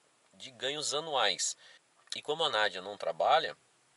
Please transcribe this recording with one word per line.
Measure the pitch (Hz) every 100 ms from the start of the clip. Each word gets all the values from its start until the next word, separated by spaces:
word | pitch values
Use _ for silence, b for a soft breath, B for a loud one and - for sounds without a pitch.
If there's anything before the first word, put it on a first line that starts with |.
| _ _ _ -
de | 131
ganhos | 120 127 151 139
anuais. | 139 160 156 104 87 - - B B _ _ - 113
E |
como | - 156
a | 156
Nádia | 110 104 92
não | 95 101
trabalha, | - 80 101 151 127 71 _ _ _